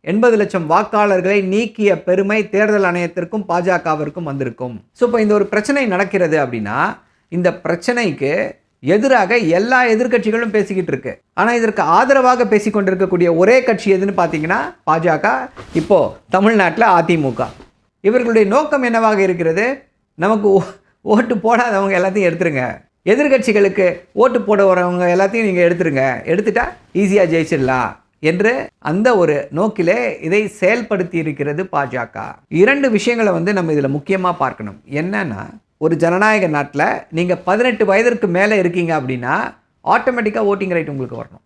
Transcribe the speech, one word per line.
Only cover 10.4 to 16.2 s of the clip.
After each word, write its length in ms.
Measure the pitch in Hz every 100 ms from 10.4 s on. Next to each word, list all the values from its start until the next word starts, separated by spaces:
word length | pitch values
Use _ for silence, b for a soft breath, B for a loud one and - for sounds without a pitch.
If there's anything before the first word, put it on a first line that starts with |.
| 233
பேசிக்கிட்டு 420 | 214 196 190 160
இருக்கு. 280 | 135 123 - _
ஆனா, 200 | - 208
இதற்கு 280 | 240 226 208
ஆதரவாக 640 | 156 175 254 269 254 247 233
பேசிக் 260 | 208 208
கொண்டிருக்கக்கூடிய 600 | 208 190 185 190 180 175
ஒரே 280 | 165 190 254
கட்சி 300 | 254 220 208
எதுன்னு 40 | 190
பாத்தீங்கன்னா, 600 | 196 196 170 160 156 208 302 349 -
பாஜக, 580 | 160 175 156 208 262 254 - -
இப்போ 440 | - 330 190 120 -